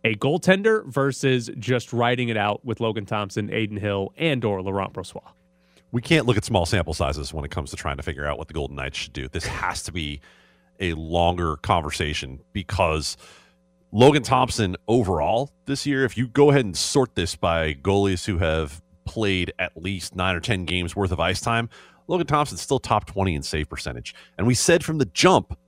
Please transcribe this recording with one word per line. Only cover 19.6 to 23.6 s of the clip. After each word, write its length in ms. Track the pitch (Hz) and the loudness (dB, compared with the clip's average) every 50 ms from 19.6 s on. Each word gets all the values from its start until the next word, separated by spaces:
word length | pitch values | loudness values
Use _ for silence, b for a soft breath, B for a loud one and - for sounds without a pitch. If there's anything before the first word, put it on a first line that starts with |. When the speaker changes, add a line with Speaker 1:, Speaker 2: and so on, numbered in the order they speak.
| 92 85 _ 80 | -8 -8 _ -8
Speaker 2:
least 360 | 87 95 98 90 - - - | -8 -6 -6 -6 -8 -10 -4
nine 200 | 92 90 95 90 | -2 -2 0 0
or 40 | 85 | -2
ten 260 | - - 113 92 90 | -2 -2 -2 -2 -2
games 300 | 82 90 90 87 82 - | -2 -2 -2 -2 -2 -2
worth 160 | 101 98 90 | -2 0 0
of 80 | 92 82 | 0 0
ice 200 | 82 87 95 - | 0 0 0 -2
time, 300 | - 120 117 113 117 117 B B B B B B B | -2 -2 -2 -2 -2 -4 B B B B B B B
Logan 180 | - 165 180 165 | -4 -2 -2 0
Thompson's 360 | - 143 147 147 - - 82 | 2 2 0 0 0 -4 -12
still 180 | - - 139 127 | -4 -2 -2 -2
top 260 | - - 117 107 - | 2 2 0 0 0
twenty 300 | - - 98 95 95 80 | -2 -4 -2 0 0 0
in 80 | 73 69 | -2 -4
save 260 | - - 76 | -4 -4 -4